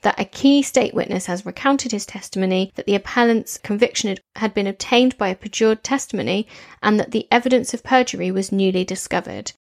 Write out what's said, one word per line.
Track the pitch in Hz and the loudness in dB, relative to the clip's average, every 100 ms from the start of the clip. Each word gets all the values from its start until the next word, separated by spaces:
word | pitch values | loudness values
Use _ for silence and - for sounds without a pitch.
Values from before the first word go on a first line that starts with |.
"that | 240 - | -2 -2
a | |
key | 196 - 277 285 | -6 2 4 4
state | 269 - - | 4 2 2
witness | - - 190 - | -2 -4 -4 -4
has | 180 | -6
recounted | 196 - 269 277 247 | -8 -4 0 0 -2
his | 214 - | -6 -8
testimony, | 185 - 202 190 185 190 - | -14 -10 -2 0 0 -2 -6
that | - | -2
the | |
appellant's | 202 196 - 240 226 - - | -2 -2 0 2 2 -2 -14
conviction | - 208 233 - 214 | -6 0 0 0 -4
had, | 185 _ - | -6 _ -4
had | 214 | -2
been | 214 196 | -2 -4
obtained | 196 - 240 254 254 | -4 0 4 4 2
by | 196 | -4
a | |
perjured | 185 208 - 220 220 | -4 -8 0 2 2
testimony, | - 269 - 208 120 190 220 - - - | -2 -4 0 -2 0 -2 -4 -10 -20 -4
and | 202 214 | 2 2
that | - | 2
the | 226 - | -4 2
evidence | 240 247 247 254 | 2 4 2 0
of | 240 | -8
perjury | - 262 247 190 180 | 0 2 2 -2 -2
was | 190 190 | -2 -2
newly | 196 190 185 185 | 0 2 2 -2
discovered." | 185 - - - - 214 - | -6 -4 -4 -4 -12 -12 -16